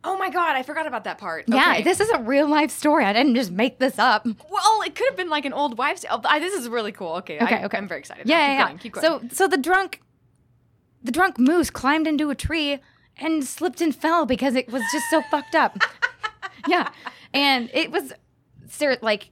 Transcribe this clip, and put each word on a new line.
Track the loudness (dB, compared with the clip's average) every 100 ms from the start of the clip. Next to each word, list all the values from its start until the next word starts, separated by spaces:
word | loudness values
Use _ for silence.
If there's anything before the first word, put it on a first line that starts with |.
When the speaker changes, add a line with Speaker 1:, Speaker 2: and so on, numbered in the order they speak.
Speaker 1:
Oh | -4 -4
my | -2
God, | 0 0 0
I |
forgot | -2 -6 -4
about | -6
that | -8 -8
part. | -8 -8 0
Speaker 2:
Yeah, | 4 4
Speaker 1:
Okay. | 4
Speaker 2:
this | 2 2
is | 2
a | 0
real | 2 2 4
life | 2 2
story. | 0 2 4
I | 4
didn't | 4 4 4
just | 0
make | 0 -2 2
this | -2 2
up. | 2 2 0
Speaker 1:
Well, | -8 -6 0 2 2
it | 0 -2
could | -2
have | -2
been, | -2
like, | -2
an | -2
old | -2 -2 -2
wives' | -4 -4
tale. | -6 -4
I, | 0 0
this | 0
is | -4 -4
really | -4 -6
cool. | -8 -8 -8
Okay, | -8 -2
Speaker 2:
Okay, | 0 0
Speaker 1:
I, | -2
Speaker 2:
okay. | -6
Speaker 1:
I'm | -6
very | -12
excited. | -12 -10 0
Speaker 2:
Yeah, | 2
Speaker 1:
Keep | 2 2
Speaker 2:
yeah, |
Speaker 1:
going, | 0 -2
Speaker 2:
yeah. |
Speaker 1:
keep | -14
going. | -2 0 0 -6
Speaker 2:
So, | 0
so | 2
the | 2
drunk, | 2 0 0 -10 _ _ _ _ _ _ _ _ _ _
the | -6
drunk | 0 0 4
moose | 4 4 0
climbed | -2 0 0 0
into | 0 -2
a |
tree | -4 -4 -2 -2 -4 _ _ _ -8
and | -4 -2
slipped | -4 -4 -4 0
and | -2
fell | 0 0 2 2
because | 0 0 0
it | -2
was | -4 -2
just | -4 0
so | 0 2
fucked | -2 0
up. | 2 2 2
Speaker 1:
<laughs> | -4 -2 -6 -6 -12 -10 -16 -10 -2
Speaker 2:
Yeah, | 0 0 -6 -18 -18 -6
and | 0 2 2 0
it | -2 -2
was | -2 -6 -16 _ _ _ -20 -20
ser-, | -2 0 0
like, | 0 -2 -4